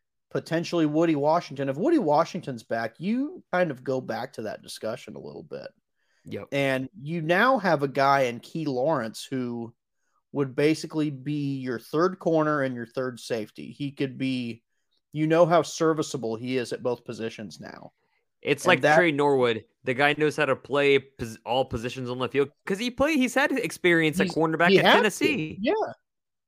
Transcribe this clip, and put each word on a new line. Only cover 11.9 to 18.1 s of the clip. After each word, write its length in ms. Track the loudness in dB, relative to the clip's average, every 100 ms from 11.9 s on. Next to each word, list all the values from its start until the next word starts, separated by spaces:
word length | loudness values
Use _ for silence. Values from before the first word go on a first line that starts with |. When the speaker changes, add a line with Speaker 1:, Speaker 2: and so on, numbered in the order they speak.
| 0 0 0
Speaker 1:
corner 440 | 0 2 2 0
and 120 | -2
your 100 | -4
third 340 | -8 -6 -6 -8
safety. 520 | -6 -6 -6 -12 -16
He 220 | -8 -8
could 260 | -6 -6 -4
be, 440 | -4 -4 -6 -10 _ _ _ _ _
you 140 | -2 2
know 200 | 6 6
how 160 | 4
serviceable 720 | 2 0 0 2 -2 -6 -6 -6
he 220 | -4 -4
is 140 | -4
at 100 | -4
both 220 | -4 -6
positions 560 | -8 -10 -10 -10 -14 -14
now. 320 | -16 -16 -20 _ _